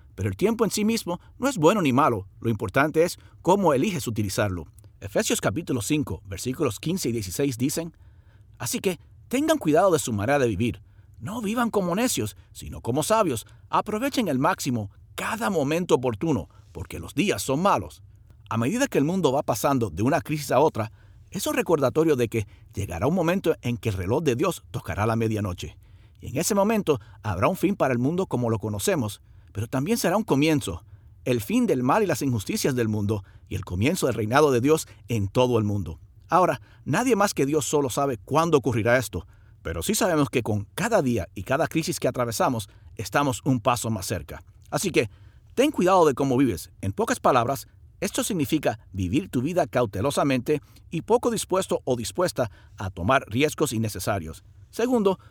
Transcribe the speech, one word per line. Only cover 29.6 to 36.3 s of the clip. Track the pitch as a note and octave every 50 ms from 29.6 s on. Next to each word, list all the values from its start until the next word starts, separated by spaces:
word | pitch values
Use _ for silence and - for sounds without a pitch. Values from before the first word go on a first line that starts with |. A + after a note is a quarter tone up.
| A2+
también | - - C3 C#3+ F#3+ A#3 -
será | - F3 F3+
un | A3 G#3+
comienzo, | - D3 C3+ D3+ D#3+ D#3 C3 - G2 E2 - - - - - - - - - -
el | C3+ B2 A#2
fin | G#2 - G#3 B3+ A#3+
del | - D3+ B2+
mal | B2 B2+ D#3+ A3
y | G#3+
las | F3 C#3+ -
injusticias | D3+ C3+ A#2+ G#2+ - - G#3 - - D#3+ B2+
del | B2 A2+ A2
mundo | G#2+ G#2+ G2+ G2+ A2 G2 - - - - - -
y | -
el | F#2+ -
comienzo | - F2 F2+ A2 D3 F#3 - F3
del | C3 G#2+
reinado | A#2 G#2+ G#2+ B2 D3 D#3 C#3+
de | B2+ A#2
Dios | A#2+ D3 D#3 D#3 - - - - - -
en | A#2+ G#2+ G2 G2
todo | - C3 B2+ B2 A#2+ A2+
el | G#2+
mundo. | G#2 G2+ G#2 F2+ E2+ E2 - - - - - -
Ahora, | -